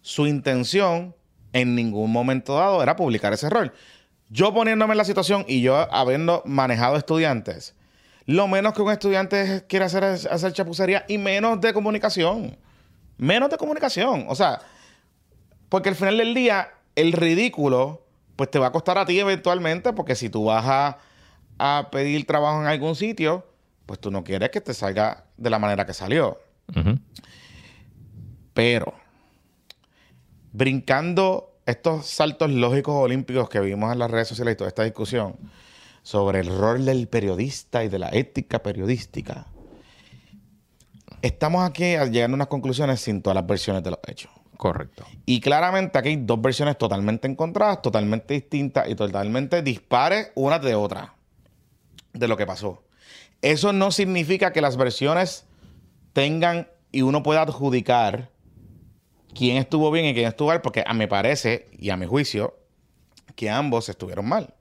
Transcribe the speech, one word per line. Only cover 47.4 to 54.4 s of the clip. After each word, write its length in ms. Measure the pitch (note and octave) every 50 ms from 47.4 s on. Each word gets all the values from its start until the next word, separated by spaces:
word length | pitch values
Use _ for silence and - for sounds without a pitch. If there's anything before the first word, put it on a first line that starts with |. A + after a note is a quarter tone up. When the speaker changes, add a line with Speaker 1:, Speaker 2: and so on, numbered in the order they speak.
| D#3+ E3+ F3 - G#3+ G#3 F#3+ F3+ -
Speaker 1:
totalmente 500 | B2 G2+ A2 G#2 G#2 A2 A2+ - - C#3+
distintas 560 | C#3+ - _ - C#3+ C#3+ C3 - C#3 A2 -
y 60 | A2
totalmente 640 | G2 G#2+ G2+ F#2 G2 G2+ G#2 A2+ B2+ C#3 C3+ F3 F3
dispares 720 | D3+ C#3 A#2 F#2+ _ _ B2+ B2 C3+ E3 F#3+ G#3+ G#3+ - -
unas 280 | C3+ C3+ C#3 D#3 E3 C#3
de 100 | C3 A2+
otras 360 | G#2 G#2 G2 F#2 F2 E2+ - _ _ _ _ _ _ _ _ _ _ _ _ _ _ _ _ _ - _ _ -
de 140 | A#2 A#2+
lo 100 | A2+ A2
que 100 | G2+ G#2
pasó. 360 | F#2 F#2 F2+ G#2 G2+ F2 - _ _ _ _ - - - - - _ _ _ -
Eso 280 | C#3 D#3 C#3+ - G#3
no 200 | G3 F#3+ F#3+ G3
significa 600 | - - G3 F#3+ F#3 F3 D#3 D3 F#3+ F#3+